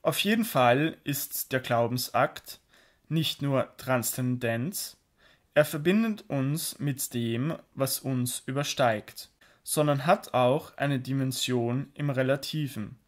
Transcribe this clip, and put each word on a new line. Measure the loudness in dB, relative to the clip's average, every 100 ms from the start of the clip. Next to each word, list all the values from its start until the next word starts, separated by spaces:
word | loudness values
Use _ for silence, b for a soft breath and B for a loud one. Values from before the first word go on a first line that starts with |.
Auf | 0 0
jeden | 2 2 2
Fall | 4 6 6 2 -2
ist | -6 -6 -6 -8 -4
der | -4
Glaubensakt | 0 0 2 0 -2 0 0 -2 -18 -20 b b b b b
nicht | -2 -2 -2
nur | 0 0 -2 -6
Transzendenz, | -2 0 0 -2 -2 0 -2 -2 -4 -6 -10 -14 _ _ b b b
er | 2 2
verbindet | 2 2 2 2 -2 -4
uns | -2 0 -2 -4 -4
mit | -4 -4 -4
dem, | -2 -2 0 -2 -4 -10
was | -4 -2 -2
uns | -2 -2 -2 -4 -6
übersteigt, | -4 -4 2 2 2 -6 -18 -20 _ b b
sondern | -4 2 2 2 4
hat | 2 2
auch | 2 4 2 -2 -4
eine | -2 0
Dimension | 0 -2 0 -2 -2 0 0 -2 -4
im | -4 -2
Relativen | 0 2 0 -2 -4 -4 -6 -10 -12